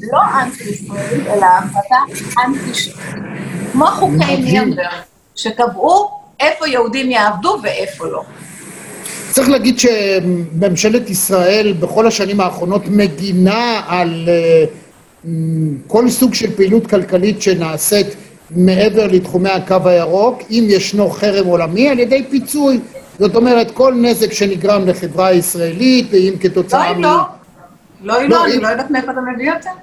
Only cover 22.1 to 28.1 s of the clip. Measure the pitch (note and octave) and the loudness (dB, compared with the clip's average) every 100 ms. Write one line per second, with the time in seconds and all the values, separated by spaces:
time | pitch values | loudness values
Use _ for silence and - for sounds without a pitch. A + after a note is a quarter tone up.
22.1 | C4+ C4 C#4 C4+ D4+ C#4 B3+ - - - | 0 0 -4 -2 0 2 0 -2 -16 -20
23.1 | - G3 G#3+ B3 A#3+ A3+ - C4 B3+ A#3+ | -2 0 2 4 4 2 2 2 4 2
24.1 | A#3 A3 - G3+ F#3 F#3 G#3 F#3 F3+ E3+ | 2 0 0 -2 0 0 2 2 -2 -4
25.1 | D3+ F#3+ F#3 F3 F3 E3 E3+ B3+ B3+ - | 0 2 2 0 -4 -4 0 2 2 4
26.1 | G3 F#3+ F#3+ F#3+ F#3 F3 C4+ E4 F3+ D4+ | 2 2 0 -2 0 0 0 0 0 2
27.1 | D#4+ - - - _ - - _ _ G3 | 2 0 -6 -20 _ -20 -20 _ _ -4